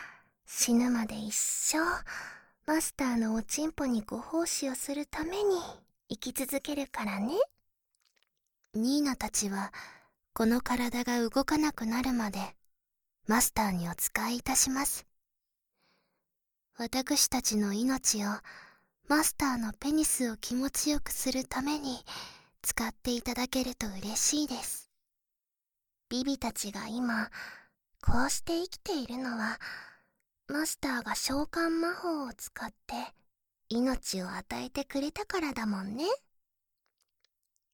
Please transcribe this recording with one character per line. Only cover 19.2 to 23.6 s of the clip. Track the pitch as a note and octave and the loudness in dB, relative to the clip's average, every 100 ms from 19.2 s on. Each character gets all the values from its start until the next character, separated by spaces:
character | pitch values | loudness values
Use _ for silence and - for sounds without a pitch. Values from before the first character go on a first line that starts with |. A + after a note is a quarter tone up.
ス | D#4 | 4
タ | - C#4+ | 4 2
ー | B3 | 2
の | A3 | -2
ペ | G#3 C#4 | -4 2
ニ | D#4 D4+ | 4 4
ス | - B3 | 2 0
を | A3 | -2
気 | - | -2
持 | B3 C4+ | 0 0
ち | - D4+ | 0 2
よ | D4 | 2
く | - | 0
す | - C4 | -2 0
る | C4 | 0
た | C4 B3+ | -2 -2
め | C4+ D4+ | 0 -2
に | C#4 B3 - - - - - _ | -2 -6 -8 -12 -12 -16 -20 _
使 | - - A3+ | -4 -2 -2
っ | |
て | - - | -4 -2
い | A#3+ | -2
た | A#3+ | -2
だ | A#3+ B3+ | -4 0
け | C4 | 0